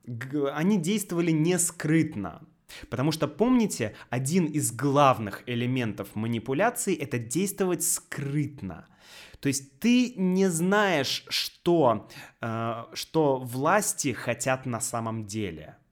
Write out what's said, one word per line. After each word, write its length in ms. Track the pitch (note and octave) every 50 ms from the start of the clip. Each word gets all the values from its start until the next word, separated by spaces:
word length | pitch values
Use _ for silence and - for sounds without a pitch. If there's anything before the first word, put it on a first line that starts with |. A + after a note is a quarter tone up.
| -
г-, 440 | - B2+ A#2 B2 C3+ C#3 D3+ C#3 C#3
они 280 | D3 D3 D#3+ F#3+ A3 G3
действовали 520 | D3+ D#3+ F3+ G#3+ F#3+ - F3 E3+ E3+ F3
не 280 | D#3+ D#3 D#3 E3+ E3 F3
скрытно. 840 | - - - - - - D#3 E3 D#3 - - G#2+ G2 E2+ - - - - _ _ _ - - - - -
Потому 240 | - B2 B2+ D#3 D#3+
что, 160 | E3 D#3 -
помните, 680 | - - G#3+ B3 B3+ B3 A3+ G3 - - A#2+ G#2 - - - -
один 360 | - B2+ C3+ C3+ E3 F#3+ E3+
из 260 | D3 D3+ D3+ C3 A#2 A2+
главных 720 | A2+ C3 D3 C3+ C#3+ D3 C3+ B2+ - A2+ G2+ F#2 - -
элементов 640 | - B2 A#2 A#2+ B2 B2+ C3 A#2+ A2 G2 G2 G2 - -
манипуляции — 840 | G#2 A2 A2+ A#2 A2+ - C3 C3+ D3 G3 A#3+ A#3+ - - G3+ F#3 -
это 180 | C#3+ A#2+ - B2
действовать 640 | A#2 A2+ - D#3 G3 G3 - - G3 F#3 F3 D3+ -
скрытно. 1040 | - - - - - - - C3+ C#3 C#3 D3+ C#3+ - - - - F#2+ E2 D#2+ D#2+ - - _ - - - - - - - -
То 80 | - C3+
есть 300 | C3 C3 C3+ - _ -
ты 340 | - A3+ A#3+ B3 B3 A#3 B3
не 320 | - F#3+ F3+ F3+ F#3+ F#3+ F#3+
знаешь, 720 | E3+ D#3 E3+ F#3 G3+ G#3 G#3 G3 F3 D3 C3 - - - - -
что, 800 | - - - - - _ - E3+ F3 E3 D3 A#2+ A2+ G#2 - - - - - - - -
э, 440 | - A2+ A2+ A2+ A#2 A2+ A2+ A2+ A#2 - -
что 440 | - - - - D#3+ D#3 C#3+ C3+ B2+
власти 760 | B2+ B2 A#2 B2+ C#3 D#3+ F#3+ G#3+ G3+ - - - - C#3+ A2+
хотят 540 | - - - A#2 - - C3+ C3 C3 C3
на 140 | C3 A#2+ A2
самом 460 | - - - A#2 A2 A2+ A2+ A2+ G#2+
деле. 500 | G2+ G2+ A2 G#2+ F#2 E2 D#2 D2+ D#2+ - _ _ _